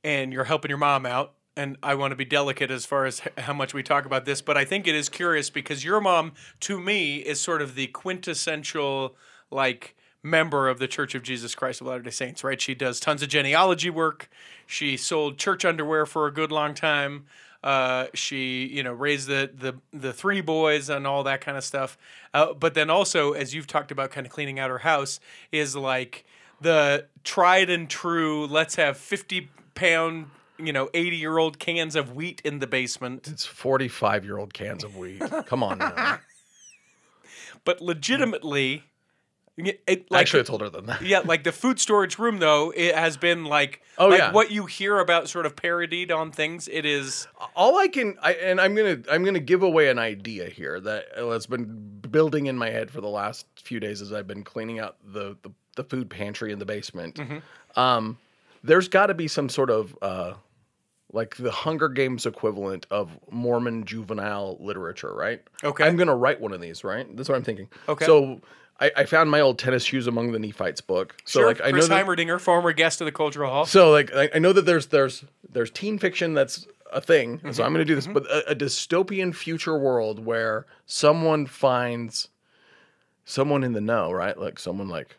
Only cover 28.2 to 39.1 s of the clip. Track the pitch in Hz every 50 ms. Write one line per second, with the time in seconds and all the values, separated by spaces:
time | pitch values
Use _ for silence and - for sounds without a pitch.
28.2 | 160 156 151 151 151 139 147 156 160 156 - - 156 143 139 143 - - 202 196
29.2 | - - 190 180 147 139 _ - _ _ _ - 185 175 165 165 165 165 165 165
30.2 | 156 143 _ _ _ _ _ - 160 156 143 135 135 - - 170 170 180 170 165
31.2 | 156 156 160 165 160 160 151 _ - 175 165 170 160 160 147 156 143 123 123 139
32.2 | 165 180 170 - - 151 147 143 131 117 135 127 127 120 - - 127 123 127 127
33.2 | - 147 156 - - - - - - 127 135 131 135 123 - - 117 104 104 104
34.2 | 95 101 101 101 104 95 - - 98 104 - 90 98 104 - - 92 92 - 98
35.2 | - 269 294 311 - - - 135 123 98 95 190 311 - - - 220 285 - -
36.2 | _ _ _ _ _ _ _ _ _ - _ _ _ _ _ _ _ _ _ _
37.2 | _ - - - - - - - _ 170 180 - 170 175 170 151 139 - 262 277
38.2 | 269 226 196 - - 156 143 139 135 131 139 151 _ _ _ _ _ _